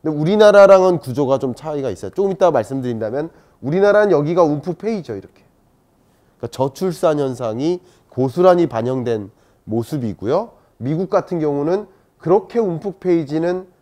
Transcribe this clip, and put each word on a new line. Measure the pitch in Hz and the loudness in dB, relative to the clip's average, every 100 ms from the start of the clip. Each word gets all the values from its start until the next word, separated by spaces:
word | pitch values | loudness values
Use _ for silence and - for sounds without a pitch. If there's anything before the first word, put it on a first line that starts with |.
근데 | 156 151 | -4 -2
우리나라랑은 | 160 208 214 202 196 190 185 175 | 0 4 6 8 8 8 6 0
구조가 | 131 123 131 135 | -2 -4 0 0
좀 | 135 | -2
차이가 | 117 156 151 135 | -6 -8 -6 -6
있어요. | 92 98 | -8 -10
조금 | 127 196 | -4 -2
이따 | 185 180 | 2 2
말씀드린다면 | 139 - 135 123 113 107 131 165 _ _ _ | 2 -2 -6 -6 -6 -6 -6 -8 _ _ _
우리나라는 | 123 175 202 208 208 | -4 0 2 4 4
여기가 | 156 147 175 | 2 2 2
움푹 | 160 147 180 170 | 2 0 -6 -8
패이죠, | 208 220 151 | -6 -8 -8
이렇게. | 101 - _ _ _ _ _ _ _ _ _ _ _ | -12 -14 _ _ _ _ _ _ _ _ _ _ _
그러니까 | 117 - | -12 -4
저출산 | 135 - 185 165 175 151 | -4 -2 -6 0 0 0
현상이 | 135 123 120 110 151 180 _ _ _ | -2 -4 -6 -2 -2 -4 _ _ _
고스란히 | - 131 165 185 175 165 | -2 -2 4 4 4 2
반영된 | 117 117 131 120 110 98 _ _ _ | -2 -4 -4 -4 -4 -6 _ _ _
모습이고요. | - 113 117 156 117 87 101 160 226 _ _ _ | -6 -6 -4 -6 -6 -6 -4 -4 -4 _ _ _
미국 | 120 160 185 | -6 -6 -2
같은 | 196 185 170 | -2 -2 -4
경우는 | 151 143 147 190 214 _ _ _ | -2 -2 -2 -4 -6 _ _ _
그렇게 | - 196 - 233 | 0 0 0 -4
움푹 | 214 165 202 - | -2 -4 -8 -8
패이지는 | 185 170 139 156 170 180 185 _ | -2 -2 -2 -4 -2 -4 -8 _